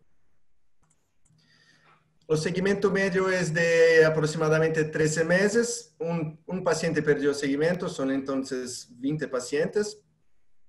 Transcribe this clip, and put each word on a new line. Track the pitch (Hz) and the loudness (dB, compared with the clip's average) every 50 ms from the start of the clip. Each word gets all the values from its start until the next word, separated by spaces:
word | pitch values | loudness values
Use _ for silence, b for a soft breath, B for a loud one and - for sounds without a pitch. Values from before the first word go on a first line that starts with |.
| _ _ _ _ _ _ _ _ - - - _ _ _ _ - _ _ _ _ _ _ _ _ _ _ _ b b b b b b b b b b b b b b b _ _ _ | _ _ _ _ _ _ _ _ -20 -20 -20 _ _ _ _ -20 _ _ _ _ _ _ _ _ _ _ _ b b b b b b b b b b b b b b b _ _ _
El | - 156 | -2 -2
seguimiento | 156 - 190 175 185 185 196 202 196 208 190 | 0 0 -2 -2 0 0 0 0 2 0 0
medio | 185 196 196 190 180 190 190 | 2 2 0 0 0 0 0
es | 190 185 180 170 160 | 0 0 0 0 -2
de | 156 175 170 165 165 165 165 165 165 160 156 | 0 0 2 2 4 6 6 6 8 8 6
aproximadamente | 156 156 156 151 151 - 160 156 156 156 156 160 160 160 160 151 | 6 4 2 -2 -2 -2 0 0 2 2 2 2 2 2 0 -2
trece | 156 - 156 156 151 - 165 160 | -2 0 0 0 0 2 0 0
meses. | 165 175 185 208 208 214 233 226 226 - - - _ _ | 2 2 2 2 2 2 0 0 0 -4 -10 -12 _ _
Un, | - 160 165 170 165 156 156 - - - | -8 -6 -4 -4 -4 -4 -6 -10 -14 -12
un | - 175 185 185 | -8 -8 -4 -2
paciente | 175 160 - 175 165 147 147 | -2 -2 0 -2 -2 -2 0
perdió | 147 151 143 135 139 143 139 | 0 0 0 2 2 -2 -2
seguimiento, | - 147 135 139 143 156 170 180 175 190 160 | -2 -2 -2 0 0 0 0 0 -2 -4 -8
son | 135 - 135 135 | -6 -4 -4 -2
entonces | 135 139 135 135 135 135 131 - 135 127 123 120 - - - - | -2 -4 -4 -4 -4 -6 -4 -6 -8 -8 -8 -10 -12 -14 -16 -18
veinte | 123 120 131 143 156 156 160 | -16 -8 -6 -6 -4 -4 -6
pacientes. | - 131 123 - - 143 147 170 185 - 208 208 208 - - _ _ _ _ _ _ - - _ - - - - | -6 -6 -8 -6 -4 -2 -2 -2 0 -2 -4 -4 -4 -8 -16 _ _ _ _ _ _ -20 -20 _ -20 -20 -20 -20